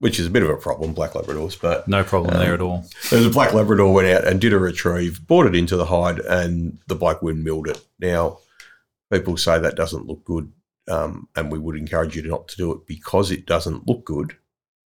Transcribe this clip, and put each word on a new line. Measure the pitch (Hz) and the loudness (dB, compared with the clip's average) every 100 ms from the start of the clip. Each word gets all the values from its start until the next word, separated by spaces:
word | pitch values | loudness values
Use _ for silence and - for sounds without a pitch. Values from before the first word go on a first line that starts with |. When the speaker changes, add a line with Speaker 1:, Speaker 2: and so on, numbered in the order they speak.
Speaker 1:
which | 113 - | -2 0
is | 85 | 0
a | |
bit | 113 | 2
of | 82 | 2
a | 73 | 0
problem, | - 76 80 | -4 -6 -4
black | 80 78 | -4 -4
Labradors, | 80 - 76 80 - | -6 -6 -6 -6 -4
but | 85 87 - | -2 -2 0
Speaker 2:
No | 98 | 0
problem | 92 95 87 | 2 0 0
Speaker 1:
um, | 87 | 2
Speaker 2:
there | 90 | 2
at | 87 | 0
all. | 90 90 - - - | -2 -4 -8 -10 0
Speaker 1:
there | 120 | 4
was | 117 | 4
a | |
black | 131 120 | 4 4
Labrador | 107 104 101 98 | 4 4 4 6
went | 95 92 | 6 6
out | 90 - | 4 4
and | 92 | 2
did | 117 | 4
a | 101 | 4
retrieve, | 90 80 87 87 87 80 - | 2 0 -2 0 -2 -4 2
brought | 175 131 | 4 6
it | 87 | 4
into | 87 90 | 2 0
the | 85 | 2
hide, | 87 87 85 | 2 2 -2
and | - 90 87 85 85 - - | -2 0 0 -2 -4 -8 -8
the | |
bloke | 80 85 80 | -2 0 0
windmilled | 85 80 80 80 78 | -4 -4 -4 -4 -6
it. | 73 _ - | -8 _ -6
Now, | 90 85 85 - _ - - _ _ _ - | -2 0 -2 -4 _ -20 -20 _ _ _ -2
people | 92 90 85 | -2 -2 -2
say | - 82 | 2 2
that | 82 - | 2 -2
doesn't | 80 78 - | -4 -6 -10
look | 78 | -12
good, | - 85 73 _ _ _ - | -8 -8 -8 _ _ _ -6
um, | 82 80 80 - | -4 -4 -8 -10
and | - 76 | -8 -6
we | 78 | -6
would | 80 76 | -8 -8
encourage | 80 82 80 78 | -4 -2 -2 -6
you | |
not | 78 80 - | -6 -8 -8
to | - | -6
do | 87 | -6
it | - - | -6 -10
because | 80 - 92 95 | -16 -2 0 0
it | 92 - | -2 -2
doesn't | 82 82 73 - | -2 -2 -6 -4
look | 120 | -4
good. | - 73 - - _ _ _ _ _ _ | -4 -6 -6 -10 _ _ _ _ _ _